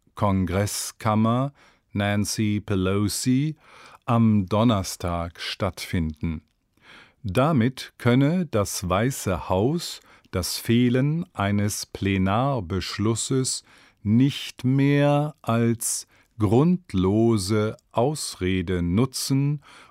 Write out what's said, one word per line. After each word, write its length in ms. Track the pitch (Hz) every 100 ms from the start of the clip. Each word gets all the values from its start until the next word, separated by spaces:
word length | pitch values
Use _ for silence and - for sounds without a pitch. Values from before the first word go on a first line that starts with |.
| _
Kongresskammer, 1400 | - 104 95 92 92 104 - - - 113 107 113 123 139 - _ _ _
Nancy 680 | 104 101 104 98 - 107 104
Pelosi, 920 | - 98 95 98 104 - 131 127 156 151 - - - - -
am 400 | 117 113 104 92
Donnerstag 920 | 104 120 104 90 - 90 85 85 -
stattfinden. 1000 | - - 98 - - 92 80 76 85 76 _ _ _ _ - - - _
Damit 720 | 110 92 143 151 120 - - -
könne 480 | 123 123 139 185 165
das 440 | 107 98 - 92
Weiße 580 | 92 123 135 107 85 -
Haus 540 | 95 120 170 - - _ - -
das 260 | 92 87 -
Fehlen 680 | - 117 123 123 143 160 175
eines 520 | - 101 104 104 - -
Plenarbeschlusses 1800 | - 98 98 92 107 135 131 85 95 - - 104 113 - 135 127 - - - - _ 101
nicht 560 | 113 139 - - -
mehr 720 | 127 135 139 143 143 143 151 -
als 680 | - 117 117 117 - - - _ _ -
grundlose 1400 | 104 117 165 180 - 92 92 107 117 110 92 110 107 110 _
Ausrede 880 | - 127 151 - - 92 92 87 90
nutzen, 800 | 87 95 135 - - 135 143 147 - - -